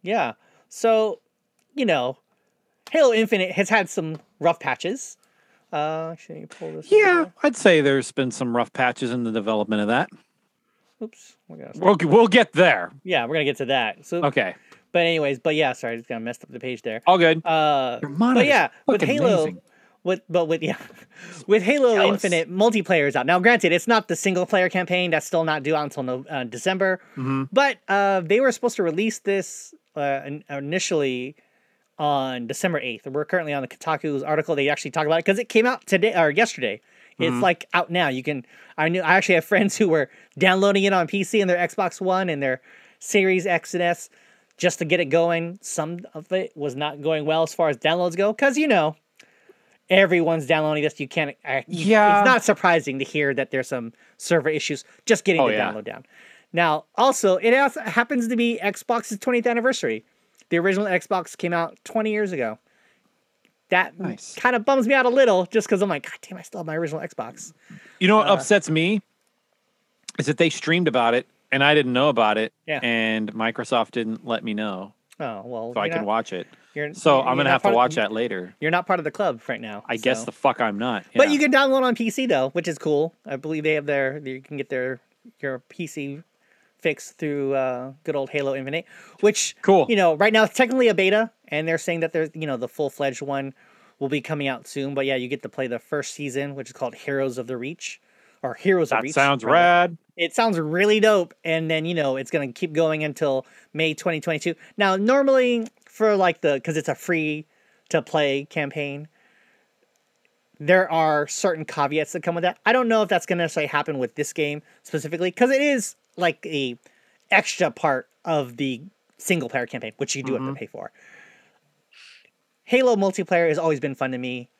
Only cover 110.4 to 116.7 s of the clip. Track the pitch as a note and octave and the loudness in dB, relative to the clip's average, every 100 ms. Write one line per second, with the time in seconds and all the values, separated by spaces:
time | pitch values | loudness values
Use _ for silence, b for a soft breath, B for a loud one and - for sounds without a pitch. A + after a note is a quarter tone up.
110.4 | _ _ D3 F#3 F#3 D#3+ D#3 D3 D3 - | _ _ 4 4 4 2 2 2 -2 -2
111.4 | G3 D#3+ D#3 - C#3+ D3+ D3 F3 E3+ E3+ | -2 -2 -6 -2 0 0 -2 -4 -4 0
112.4 | F3 - G#3+ B3+ A#3+ A3 G#3 F3+ - F3 | -2 0 2 2 4 2 2 0 0 -2
113.4 | E3 - D3 D3 D3 C#3+ B2 - D3 - | -2 -2 -2 -2 -2 -4 -4 -4 -8 -4
114.4 | D3 D3 b b - D#3 D3 E3 F3+ - | -4 -4 b b -8 -8 -6 -4 -4 2
115.4 | B3 C4+ D4 C4+ - - _ - F3 E3 | 2 4 2 0 -2 -12 _ -2 -2 -2
116.4 | - D3+ C3 | -6 -4 -4